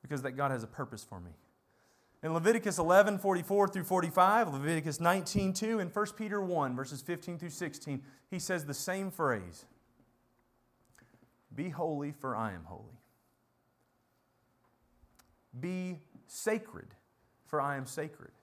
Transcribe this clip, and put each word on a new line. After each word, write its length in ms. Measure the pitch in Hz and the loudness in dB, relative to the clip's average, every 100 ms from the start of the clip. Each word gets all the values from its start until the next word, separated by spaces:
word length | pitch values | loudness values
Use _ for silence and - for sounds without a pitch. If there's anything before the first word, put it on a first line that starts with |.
because 220 | 135 143 | -6 -4
that 80 | 131 | -4
God 200 | 127 143 | 0 0
has 120 | 127 | 0
a 40 | 113 | -4
purpose 360 | - 127 110 | -6 -8 -8
for 160 | - 95 | -12 -14
me." 120 | 87 82 _ _ _ _ _ _ _ _ | -14 -18 _ _ _ _ _ _ _ _
In 100 | 156 | -2
Leviticus 460 | 165 170 233 214 156 | 2 4 4 2 0
eleven 400 | 165 185 202 202 | 8 8 8 4
forty-four 480 | 196 185 170 202 196 | 0 0 2 4 4
through 160 | 190 | 2
forty-five, 680 | 165 185 170 185 185 220 208 | 2 2 2 6 6 6 2
Leviticus 480 | 139 143 165 156 143 | 0 0 0 0 2
nineteen 540 | 170 190 160 202 190 | 4 4 2 0 0
two, 260 | 190 220 226 | 0 0 0
and 140 | 180 | -2
First 220 | 208 208 - | -2 -4 -4
Peter 260 | 214 202 | -4 -2
one, 340 | 190 175 135 123 | 0 2 2 0
verses 280 | 135 143 | -4 -8
fifteen 340 | - 170 175 170 | -6 -6 -6 -8
through 140 | 175 | -8
sixteen, 520 | - 170 - - 135 139 - _ | -6 -6 -6 -6 -8 -8 -20 _
he 80 | 185 | -8
says 260 | - 180 147 | -2 -2 -2
the 80 | |
same 380 | 139 - 190 196 | -6 -4 -4 -4
phrase, 540 | - 151 113 90 85 - _ _ _ _ _ _ _ _ _ _ _ _ - - _ _ _ _ | 0 0 0 -4 -14 -20 _ _ _ _ _ _ _ _ _ _ _ _ -20 -20 _ _ _ _
"Be 160 | - 175 | -8 -6
holy, 440 | 151 165 151 147 | -4 -2 -2 -4
for 220 | 147 135 110 | -6 -4 -2
I 180 | 113 | -2
am 100 | 90 | -4
holy." 360 | 82 92 113 120 _ _ _ _ _ _ _ _ _ _ _ _ _ _ _ _ _ _ _ _ - _ - _ _ 123 | -10 -14 -16 -20 _ _ _ _ _ _ _ _ _ _ _ _ _ _ _ _ _ _ _ _ -20 _ -20 _ _ -8
"Be 420 | 165 185 180 165 - - - | -4 -2 -4 -6 -12 -20 -16
sacred, 680 | - - 220 220 - - - _ _ _ _ _ | -4 0 0 -2 -16 -16 -20 _ _ _ _ _
for 160 | 151 | -2
I 140 | 139 139 | 0 -2
am 100 | 131 | -4
sacred." 460 | - 156 - - _ | -6 -6 -8 -20 _